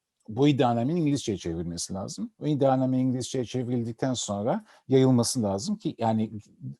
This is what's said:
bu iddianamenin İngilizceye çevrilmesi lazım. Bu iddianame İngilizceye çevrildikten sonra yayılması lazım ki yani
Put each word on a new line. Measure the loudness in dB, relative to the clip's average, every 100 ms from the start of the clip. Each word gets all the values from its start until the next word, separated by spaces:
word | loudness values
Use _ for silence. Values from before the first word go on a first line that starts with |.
| _ _ -8
bu | 2 2
iddianamenin | 4 2 2 0 0
İngilizceye | 0 0 -2 -4
çevrilmesi | -4 -4 -6 -6 -6
lazım. | -8 -8 -10 -12 -6
Bu | -2
iddianame | 2 2 4 2 2
İngilizceye | 0 -2 -4 -6 -4
çevrildikten | -4 -2 -4 -4 -4 -4
sonra | -4 -4 -4 -2 -4 -6 _ 2
yayılması | 6 6 6 4 0
lazım | 0 -2 -4 -4
ki | -4 -2
yani | 0 0 0 -6 -16 -16 -14